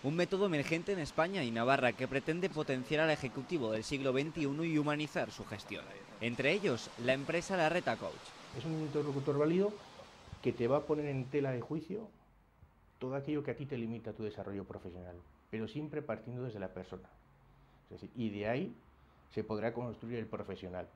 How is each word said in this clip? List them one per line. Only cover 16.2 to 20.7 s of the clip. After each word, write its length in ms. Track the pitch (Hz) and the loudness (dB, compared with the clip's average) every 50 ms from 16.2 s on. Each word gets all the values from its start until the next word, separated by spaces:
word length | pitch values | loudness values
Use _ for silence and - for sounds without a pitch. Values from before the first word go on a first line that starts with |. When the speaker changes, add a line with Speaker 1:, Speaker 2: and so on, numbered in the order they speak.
| - - 120 123 127 | -4 -8 -6 -6 -6
Speaker 2:
desde 160 | 131 107 101 | -4 -4 -4
la 120 | 95 95 | -6 -6
persona. 380 | - 92 92 - - 92 - - - - - - - - - - - - - - - - - | -6 -8 -10 -8 -10 -12 -12 -16 -20 -20 -20 -20 -20 -20 -20 -20 -20 -20 -20 -20 -20 -20 -20
Es 160 | - 101 92 | -16 -16 -14
decir, 100 | - 92 - | -14 -12 -6
y 140 | 113 117 110 | -4 -4 -2
de 180 | 101 104 101 104 | -2 0 0 2
ahí 280 | 117 131 180 - - - - - - - - - - - - - | 2 0 0 -4 -6 -12 -20 -20 -20 -20 -20 -20 -20 -20 -20 -8
se 120 | - - 107 | -6 -4 -2
podrá 300 | - 110 104 104 117 117 | -2 -2 0 0 0 -2
construir 460 | 117 123 120 107 - - 113 120 117 | -2 -4 -6 -6 -8 -8 -6 -4 -4
el 80 | 110 110 | -4 -4
profesional. 600 | - 104 104 - 98 92 - 90 | -6 -6 -6 -6 -6 -8 -8 -8